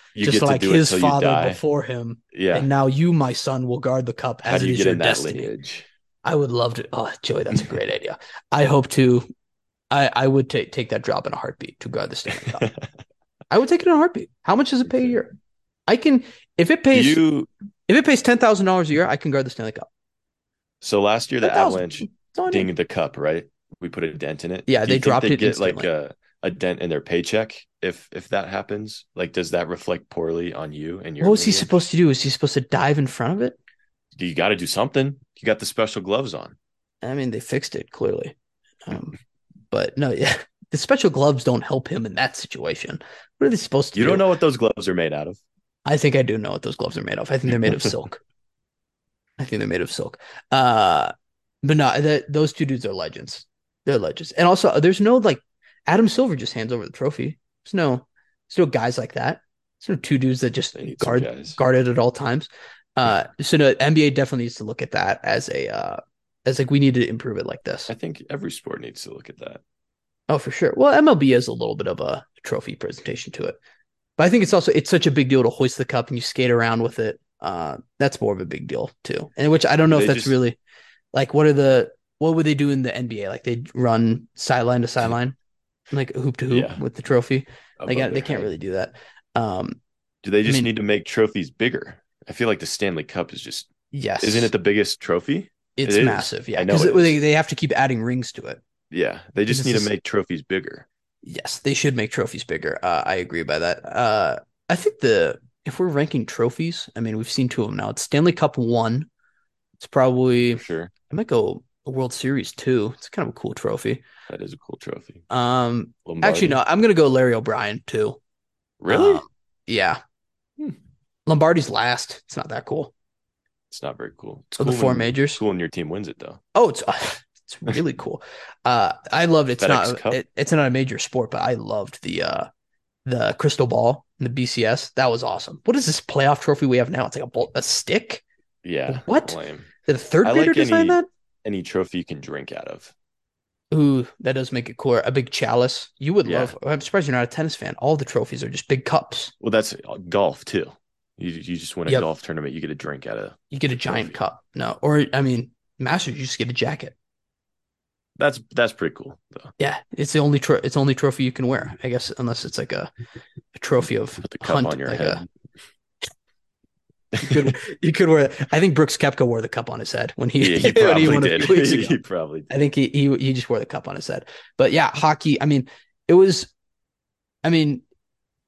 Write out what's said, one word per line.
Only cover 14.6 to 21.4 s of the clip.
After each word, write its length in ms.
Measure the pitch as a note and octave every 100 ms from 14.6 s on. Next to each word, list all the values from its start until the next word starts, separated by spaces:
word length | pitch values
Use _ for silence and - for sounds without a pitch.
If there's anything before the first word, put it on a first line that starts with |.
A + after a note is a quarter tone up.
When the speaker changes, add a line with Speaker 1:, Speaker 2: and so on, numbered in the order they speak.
| C#4+
Speaker 2:
does 100 | C4
it 80 | B3+
pay 80 | B3+
a 20 |
Speaker 1:
Okay. 60 | B3+
Speaker 2:
year? 260 | B3 - - _ _ _ _ -
I 100 | A#3+
can, 280 | D#4 C4 - - _ -
if 140 | E3+
it 140 | E4
pays, 220 | C4+ C4 C4
Speaker 1:
You 420 | D#4+ D#4+ D4 - _ - _ -
Speaker 2:
if 100 | A#3
it 80 | D4+
pays 160 | C4
ten 160 | - A#3+
thousand 280 | A#3 G3+ F#3+
dollars 220 | F#3 D#3
a 40 |
year, 140 | D3+ F3
I 100 | C#3+
can 140 | D#3+
guard 160 | C#3 C3
the 40 |
Stanley 220 | - A2
Cup. 180 | - - _ _ _ _ _ _ _ _ _
Speaker 1:
So 220 | - G2+
last 300 | G2+ A2 -
year, 80 | B2